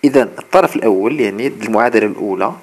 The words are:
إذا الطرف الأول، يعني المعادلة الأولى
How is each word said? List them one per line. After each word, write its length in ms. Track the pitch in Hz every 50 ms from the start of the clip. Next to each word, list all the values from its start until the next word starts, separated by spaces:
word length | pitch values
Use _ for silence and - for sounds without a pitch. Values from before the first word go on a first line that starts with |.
| -
إذا 180 | 143 131 139
الطرف 540 | 120 - - - - _ - 185 190 - -
الأول، 440 | - - 113 98 92 98 117 147 151
يعني 260 | 120 101 98 104 123
المعادلة 600 | 139 - - 104 110 110 104 117 123 117 110 107
الأولى 460 | 107 - - - 104 95 92 95 120 170 -